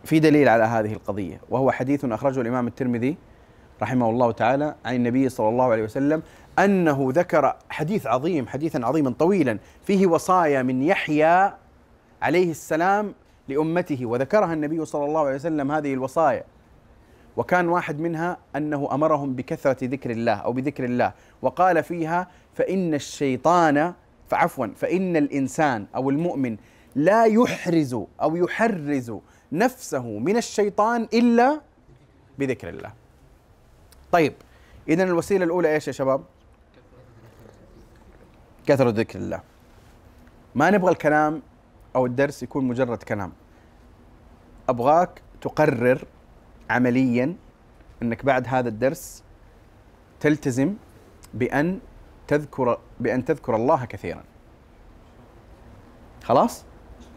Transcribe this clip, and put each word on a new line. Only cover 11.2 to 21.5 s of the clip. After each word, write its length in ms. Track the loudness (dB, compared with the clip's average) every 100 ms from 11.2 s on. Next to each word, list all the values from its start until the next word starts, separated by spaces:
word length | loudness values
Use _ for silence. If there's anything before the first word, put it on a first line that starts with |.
| 4 4 2 -2 _ _ _ _ _ _
عليه 280 | 0 2 0
السلام 640 | -2 -4 0 2 0 -2 -10 _ _ -4
لأمته، 580 | -2 0 0 -2 -4 -2
وذكرها 460 | -2 2 2 2
النبي 320 | -2 -4 -4
صلى 200 | -4 -4
الله 160 | -2 0
عليه 140 | 0
وسلم 380 | -2 -4 -2 -2
هذه 220 | -2 -2
الوصايا، 500 | -4 -2 2 2 0 -6 _ _ -20 _ -20 -20 -20 -10 -6
وكان 320 | 0 0 2
واحد 320 | -2 -4 -6
منها 360 | -6 -4 -6 -8 _ -8
أنه 320 | -4 -4 -2
أمرهم 420 | 0 2 0 -2
بكثرة 500 | -6 -6 -2 -2 -2
ذكر 260 | -4 -6 -6
الله 240 | -2 -2
أو 180 | -2 -2
بذكر 320 | -4 -4 -4
الله، 280 | -4 0 -2 -4 -20 _
وقال 400 | -6